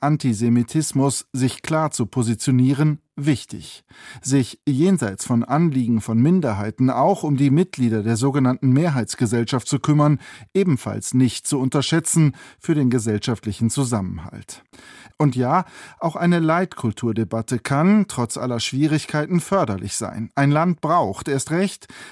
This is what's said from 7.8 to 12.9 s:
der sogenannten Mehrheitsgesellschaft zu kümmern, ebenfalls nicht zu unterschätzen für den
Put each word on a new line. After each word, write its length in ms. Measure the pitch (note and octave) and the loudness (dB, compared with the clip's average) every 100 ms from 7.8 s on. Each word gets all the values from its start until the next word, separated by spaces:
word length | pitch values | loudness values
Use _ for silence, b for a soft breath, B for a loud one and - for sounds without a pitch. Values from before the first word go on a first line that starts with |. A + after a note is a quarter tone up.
| A#2+ A2 | 0 0
der 140 | G#2+ A2 | 0 0
sogenannten 540 | C#3 C#3 B2+ B2+ C3+ | 0 2 0 2 2
Mehrheitsgesellschaft 960 | C3 F3 C3+ G#2+ - A#2 A#2+ A#2 B2+ - | 4 2 0 -4 -2 0 0 0 -2 -2
zu 140 | C3 | -2
kümmern, 400 | - D3+ D3 C#3+ B B B | 2 4 4 2 B B B
ebenfalls 640 | F#3+ F#3 B2+ - G#2 - | 0 2 0 -2 -6 -2
nicht 320 | B2+ B2+ - - | 2 2 0 -4
zu 120 | C#3+ | -2
unterschätzen 800 | C3 D3 - E3 D#3+ E3 D3+ B B B | 0 0 0 0 0 2 2 B B B
für 140 | - | -2
den 160 | D3+ B2+ | 0 2